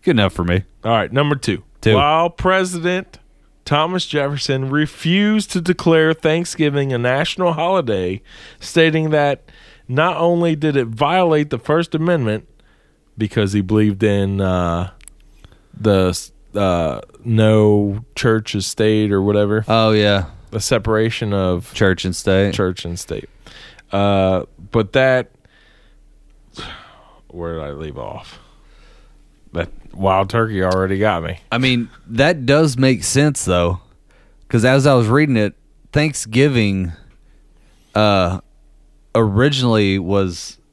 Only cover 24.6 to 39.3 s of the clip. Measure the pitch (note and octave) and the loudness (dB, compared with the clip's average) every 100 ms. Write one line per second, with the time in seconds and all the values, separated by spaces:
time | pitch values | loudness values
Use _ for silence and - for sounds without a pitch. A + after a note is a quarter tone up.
24.6 | F#2+ A#2 G2+ C3+ C3 B2+ - _ _ _ | -4 -2 0 2 2 2 -2 _ _ _
25.6 | _ _ _ _ _ _ _ _ _ - | _ _ _ _ _ _ _ _ _ -18
26.6 | - - - - - - _ F2 E2 E2 | -16 -16 -20 -20 -20 -20 _ -10 -8 -8
27.6 | D2 C#2+ D#2 C2+ A1 - - - - _ | -10 -10 -12 -10 -12 -14 -16 -20 -20 _
28.6 | _ - - - - - _ _ - E2 | _ -20 -20 -20 -20 -20 _ _ -12 -8
29.6 | E2 - - - G2 F#2+ G2 A#2 A2+ G2+ | -8 -10 -18 -4 0 0 0 -2 -2 -2
30.6 | F#2 F#2+ F#2+ G2 G#2+ F2+ D#2+ E2+ _ A#2+ | -2 0 -2 0 0 -2 -6 -12 _ -2
31.6 | C3 B2 A2+ - - A2+ D3 E3+ B2 C#3+ | 0 0 -4 -12 -12 0 0 2 2 2
32.6 | D#3+ B2 C3 A#2+ - C3+ D3+ C#3 - F2 | 2 2 2 2 0 2 2 0 0 2
33.6 | F2 F2 - _ _ _ _ _ - A#2 | 2 -2 -10 _ _ _ _ _ -2 2
34.6 | A#2+ C3+ C#3 C3 A2 C3 D3+ A#2+ G#2 - | 4 4 4 4 4 2 2 2 0 -4
35.6 | _ _ _ D3 D#3 C#3+ A2 A2+ D3 B2 | _ _ _ -2 -2 -4 -4 2 2 2
36.6 | G#2 G2 F2+ E2 - - _ _ _ _ | 0 0 -4 -8 -20 -20 _ _ _ _
37.6 | _ _ _ G#2 G#2+ G2+ F2 F#2 _ _ | _ _ _ 0 2 2 0 -2 _ _
38.6 | _ _ _ _ _ A2+ A2 | _ _ _ _ _ 0 2